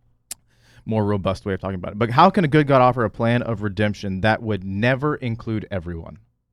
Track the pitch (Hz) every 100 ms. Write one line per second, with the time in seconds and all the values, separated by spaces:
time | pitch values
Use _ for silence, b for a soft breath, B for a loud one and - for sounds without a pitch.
0 | _ _ - - _ b b b - 110
1 | 104 104 95 95 104 95 95 92 87 104
2 | 117 123 185 202 156 156 143 135 127 123
3 | 107 - 117 120 113 101 104 95 104 104
4 | 101 95 107 110 110 98 95 98 120 131
5 | 151 151 123 113 117 110 - 98 82 82
6 | 78 80 _ _ _